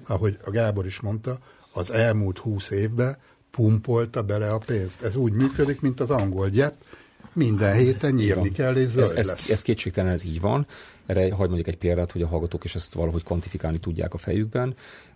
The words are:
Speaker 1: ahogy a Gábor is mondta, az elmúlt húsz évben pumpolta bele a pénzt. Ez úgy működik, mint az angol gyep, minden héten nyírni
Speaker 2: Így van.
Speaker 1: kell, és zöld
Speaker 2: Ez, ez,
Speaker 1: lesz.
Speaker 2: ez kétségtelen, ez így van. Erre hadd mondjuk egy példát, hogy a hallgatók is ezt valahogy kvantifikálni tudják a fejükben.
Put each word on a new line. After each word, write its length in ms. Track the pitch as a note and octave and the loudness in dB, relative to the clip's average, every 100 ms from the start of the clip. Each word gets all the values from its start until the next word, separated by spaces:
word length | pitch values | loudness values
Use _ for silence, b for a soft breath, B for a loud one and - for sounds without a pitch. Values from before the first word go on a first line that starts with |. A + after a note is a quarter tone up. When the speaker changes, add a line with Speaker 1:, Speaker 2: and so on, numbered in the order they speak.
| - | -4
Speaker 1:
ahogy 320 | G2+ G#2 G2 | 0 0 -2
a 60 | - | -4
Gábor 360 | G#2 A2+ G2+ F#2+ | 0 0 0 -4
is 140 | F#2+ | -6
mondta, 380 | G#2 G#2+ A2+ B2 B B B | -6 -4 -6 -8 B B B
az 180 | - F2 | -8 -2
elmúlt 480 | A2+ A2+ G#2+ G2 F#2 | 2 2 2 0 -2
húsz 320 | A#2 G2+ - | -4 -4 -4
évben 460 | G2+ A2 A#2 B2+ C#3 b b _ | -2 -2 0 -2 -4 b b _
pumpolta 720 | - A2 A2 A2 A#2 A#2 A#2+ | 2 4 4 2 0 0 -2
bele 300 | G#2 G#2 G#2 | -2 -2 0
a 60 | A2 | -2
pénzt. 440 | G#2+ A2+ F#2 - | -2 -4 -4 -6
Ez 140 | A2 A#2 | -4 0
úgy 160 | A#2+ | 0
működik, 480 | G#2 C3+ C3+ C#3 C#3 | 2 2 2 0 0
mint 200 | C#3 B2+ | -2 0
az 100 | B2+ | 0
angol 380 | C3+ G2 F#2 G2 | 2 0 0 0
gyep, 260 | G2+ C#3+ - - B B B - | 2 2 0 -20 B B B -8
minden 440 | F3+ B2+ G#2 G#2 G#2 | 0 2 4 4 6
héten 340 | B2+ C3 D3 | 4 4 2
nyírni 180 | C3 G#2 | 2 4
Speaker 2:
Így 40 | |
van. 180 | F#2 G2 | 2 0
Speaker 1:
kell, 240 | F#2+ C3 B2+ | 0 0 2
és 100 | C3 | 2
zöld 240 | A#2 A2 | 2 2
Speaker 2:
Ez, 60 | E2+ | 2
ez, 100 | G2 | 0
Speaker 1:
lesz. 220 | F2 - | 0 0
Speaker 2:
ez 120 | G#2+ | 0
kétségtelen, 500 | - A2 - F2 F#2 | 0 -2 -2 0 0
ez 120 | F2 | 0
így 160 | F2+ E2 | -2 -2
van. 260 | G2 B2+ C#3+ B B B - | 0 0 -2 B B B -2
Erre 260 | F#2+ F#2 | 2 2
hadd 120 | F#2+ F#2 | 2 0
mondjuk 220 | F2 E2 | 0 -2
egy 80 | E2+ | -2
példát, 340 | F2 F2 F2 | 0 2 0
hogy 100 | F2 | -2
a 40 | E2+ | -2
hallgatók 380 | E2 E2 E2+ | 0 -2 -4
is 100 | F2+ | -6
ezt 200 | - - | -8 -8
valahogy 280 | - E2+ E2 | -4 -2 -2
kvantifikálni 540 | - F2 - - D#2+ E2 | -2 -4 -4 -6 -4 -4
tudják 340 | F2+ E2 E2 | -4 -4 -6
a 40 | E2 | -6
fejükben. 560 | - F#2+ A2 B2 B2+ B2+ B B B | -4 -2 -2 -4 -4 -8 B B B